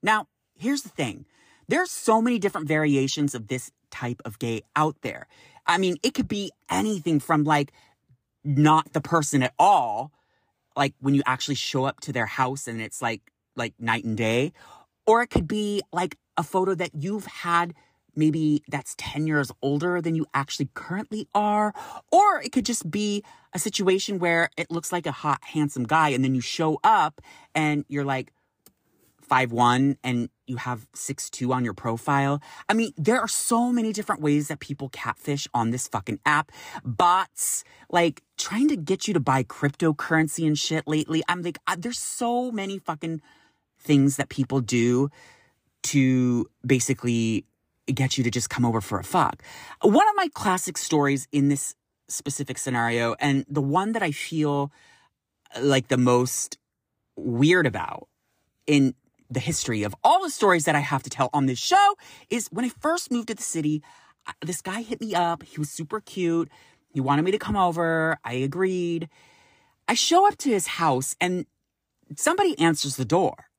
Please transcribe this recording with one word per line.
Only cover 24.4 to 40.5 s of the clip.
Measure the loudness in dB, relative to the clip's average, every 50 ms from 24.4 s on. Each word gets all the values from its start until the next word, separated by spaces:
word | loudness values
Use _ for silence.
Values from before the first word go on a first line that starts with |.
| 2 0 _ -6
it | -6 -4
looks | -4 -6 -6 -4
like | -4 -4 -4
a | -4 -8
hot, | -4 -2 -2 -2 -2
handsome | -4 -6 -2 0 0 0 0 -4 -4
guy, | 0 2 4 4 4
and | 2 2
then | 2 2 0
you | 0
show | -2 -4 -4 -2 0 0 0 2 4
up | 4 4 4 4 0 -2 -8 -20 -20 -20 -20 -20 _ _
and | -2 0 0 0 -2 -4 _
you're, | -6 -4 -2
like, | -2 -2 -4 -4 -8 _ _ _ _ _ _ _ -20 _ _ _ _ _ _ _ _ _ _
five | _ 0 2 2 2 2 2
one | 4 4 4 6 4 4 2 0 0 -4
and | -4 -2 -2 -2 -4 _ _ _
you | -10 -10 -8
have | -6 -6 -8 -8 -10 _ _
six | -12 -10 -8 -8 -8 -10 -12
two | -8 -6 -2 -2 0
on | 0 0
your | -2 -4
profile. | -4 -4 -4 -4 -4 -2 0 0 2 2 0 0 -2 -4 -12 -20 -20 -4 -2
I | 0
mean, | 0 0 -2 -4 -2
there | 0 2 2 2
are | 0 -2
so | -4 -4 -2 0 0 2 2 2
many | 0 0 0 -2 -4
different | -4 -4 -4 -4 -2
ways | 0 2 2 2 0 -2
that | -8 -10
people | -8 -12 -10 -10 -10 -12
catfish | -10 -10 -8 -8 -8 _ -6 -6 -6 -4 -6 -4 -2
on | -2 -2 0
this | -2 -4 -6 -6
fucking | -6 -6 -4 -4 -8 -4 _
app. | 0 0 0 0 _ -10 -20 -20 -16 -16 -12 -10
Bots, | -10 0 2 4 4 4 4 0 -4 _ -6 -6 -4 -4 -6 -8 _ -20 _ -16 _
like, | 2 2 2 2 0 -4 _ _ _ -10
trying | -8 -4 -2 2 2 2
to | 2
get | 0 0 -2 -2 -2 0 -2
you | 0
to | 0
buy | 2 2 0 0 0
cryptocurrency | -4 -6 -2 -2 -2 -2 _ 0 0 2 0 -2 0 2 2 2 0 0 -2 0
and | 0